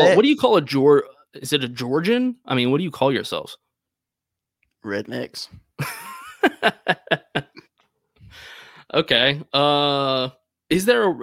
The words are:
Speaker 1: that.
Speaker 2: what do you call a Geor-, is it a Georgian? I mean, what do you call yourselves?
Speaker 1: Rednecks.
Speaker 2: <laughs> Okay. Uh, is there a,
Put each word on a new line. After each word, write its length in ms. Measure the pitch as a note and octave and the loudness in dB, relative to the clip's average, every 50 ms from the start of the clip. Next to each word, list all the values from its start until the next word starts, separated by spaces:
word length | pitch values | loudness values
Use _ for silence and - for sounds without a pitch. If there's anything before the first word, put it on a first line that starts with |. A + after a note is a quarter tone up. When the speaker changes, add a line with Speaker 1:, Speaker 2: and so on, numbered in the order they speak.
Speaker 1:
that. 140 | D3+ F3+ F#3 | 6 6 6
Speaker 2:
what 60 | F#3 | 6
do 60 | A#3+ C#4+ | 4 4
you 80 | D4+ | 2
call 200 | - C4 - A3 | 2 2 4 4
a 60 | F3+ | 2
Geor-, 400 | D3 - C#3 C#3 C3 D3 D3 C#3 - - - _ _ _ _ | 2 2 0 4 6 6 6 6 4 -2 -14 _ _ _ _
is 180 | - C3+ B2+ | -16 -6 -4
it 100 | D3+ C#3+ | -2 -2
a 60 | C3 A#2+ | -2 -4
Georgian? 680 | B2 A#2 B2 A#2+ C3+ D#3+ E3+ G3+ A#3 B3 B3+ B3+ A#3+ - _ | -6 -8 -4 -2 -2 0 0 0 0 0 0 -2 -4 -8 _
I 80 | - C3+ | -4 -2
mean, 160 | B2+ B2 B2 | 0 2 2
what 80 | C3+ D3+ | 0 0
do 60 | F#3 | -2
you 60 | E3 | -4
call 220 | - - C3 C#3 | -2 0 0 0
yourselves? 440 | C3+ G2+ - - - D#2 - - - _ _ _ _ _ _ _ _ _ _ _ _ _ _ _ _ _ _ _ _ _ _ _ _ _ - | 0 -2 -4 -6 -8 -8 -8 -12 -20 _ _ _ _ _ _ _ _ _ _ _ _ _ _ _ _ _ _ _ _ _ _ _ _ _ -10
Speaker 1:
Rednecks. 640 | G#2+ G2+ G2+ G#2 A2 A#2+ B2 B2+ - - - - - - - _ _ _ - C#3+ - - - - - - - C6+ C6+ - _ - - - - | -8 -6 -6 -6 -8 -10 -10 -10 -12 -12 -16 -16 -16 -18 -20 _ _ _ -12 -10 -10 -10 -14 -16 -18 -18 -18 -18 -20 -6 _ -2 -2 -2 0
Speaker 2:
<laughs> 800 | - A3 - _ _ - E3+ - _ - E3 - - _ _ E3 - _ _ - _ _ _ _ _ _ _ _ _ _ _ _ - - - - - - - - - - - - - _ - | -2 -2 -2 _ _ -6 -6 -6 _ -6 -6 -6 -6 _ _ -8 -8 _ _ -20 _ _ _ _ _ _ _ _ _ _ _ _ -20 -20 -20 -20 -20 -20 -20 -20 -20 -20 -20 -20 -18 _ -2
Okay. 480 | D#3 E3 - C3+ A#2 B2 C3+ C#3+ D3 - - | -2 0 2 2 2 2 2 0 -2 -8 -4
Uh, 760 | - C#3 C#3+ D3 D3 C#3+ C#3+ C#3+ C#3 C#3 C#3 C3+ C3+ C3 B2+ C3+ - _ _ _ _ _ _ _ | -2 0 2 2 2 2 0 0 -2 -2 -2 -2 -2 -4 -4 -6 -10 _ _ _ _ _ _ _
is 140 | D#3 F#3 F#3+ | -2 0 2
there 180 | A#3 A#3+ A#3+ G#3+ | 0 2 2 2
a, 160 | F#3+ D#3+ A#2 | 0 -2 -2